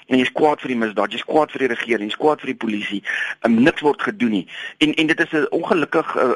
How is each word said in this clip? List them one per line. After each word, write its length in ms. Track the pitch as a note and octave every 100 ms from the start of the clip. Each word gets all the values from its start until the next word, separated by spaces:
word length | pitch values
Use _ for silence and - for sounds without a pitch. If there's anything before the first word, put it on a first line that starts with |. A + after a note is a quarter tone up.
| -
En 100 | B2+
jy's 140 | B2
kwaad 300 | - D3+ D3
vir 60 | C3+
die 100 | B2
misdaad, 340 | A2 G2+ G#2
jy's 140 | A2+ -
kwaad 260 | D#3 D3+
vir 80 | C3+
die 160 | C3 A#2
regering, 340 | - A2 G#2
jy's 100 | -
kwaad 200 | D3+ D3
vir 120 | -
die 80 | A#2 A2+
polisie. 380 | G#2+ G2+ G2+ - - - -
Ehm, 220 | A#2+ A2+
niks 180 | C#3+ -
word 200 | A2 -
gedoen 300 | - G#2+ A#2+
nie. 160 | G#2 - - - -
En, 160 | D3+
en 140 | D#3 D#3
dit 120 | -
is 120 | E3
'n 160 | D#3 C#3
ongelukkig, 640 | E3 E3 F#3+ C#3+ D#3+ D3+ -
eh, 160 | B2+